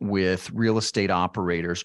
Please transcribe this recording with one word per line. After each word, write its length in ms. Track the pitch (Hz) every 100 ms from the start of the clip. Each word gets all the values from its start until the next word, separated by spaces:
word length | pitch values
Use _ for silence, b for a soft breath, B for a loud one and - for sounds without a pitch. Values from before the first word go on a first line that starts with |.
with 500 | 101 101 92 92 -
real 260 | 110 113 110
estate 320 | 107 110 98
operators 720 | 90 90 110 90 85 85 87